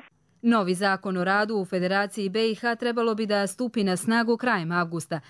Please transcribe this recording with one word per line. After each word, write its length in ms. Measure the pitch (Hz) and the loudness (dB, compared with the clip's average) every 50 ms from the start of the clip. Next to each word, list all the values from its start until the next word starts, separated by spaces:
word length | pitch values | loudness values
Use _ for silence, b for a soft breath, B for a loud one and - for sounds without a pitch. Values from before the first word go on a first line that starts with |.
| - - _ _ _ _ _ - | -2 -6 _ _ _ _ _ -2
Novi 320 | - 233 233 220 185 180 185 | 2 2 4 4 4 2 0
zakon 440 | 175 202 196 190 185 - 196 185 | 0 2 0 0 0 -2 -4 -2
o 60 | 180 175 | 0 0
radu 320 | 190 196 208 214 214 226 | 2 2 2 2 2 0
u 100 | 202 185 | -2 -2
Federaciji 640 | - 190 180 180 180 196 196 202 196 - 220 196 190 | -2 -2 -2 0 0 0 0 0 -2 -2 -4 -4 -2
B 200 | 185 220 226 226 | 0 0 0 0
I 60 | 214 | 0
H 200 | - 240 240 233 | 0 -2 -2 -2
trebalo 400 | - 240 240 233 247 233 233 220 | -2 -2 -2 0 0 0 0 0
bi 100 | 214 226 | 0 0
da 220 | 196 208 202 202 | 0 0 0 0
stupi 360 | 185 - - 247 226 - 233 196 | -2 -2 -4 -4 -2 0 0 0
na 140 | 190 180 | 2 0
snagu 400 | 175 - 226 226 233 226 226 233 | 0 0 0 2 2 2 2 0
krajem 340 | 220 247 247 220 185 160 165 | 0 0 0 0 0 -2 -2
avgusta. 480 | 175 175 175 165 170 165 - - 165 147 B | -2 -2 -2 -2 -4 -8 -6 -6 -8 -8 B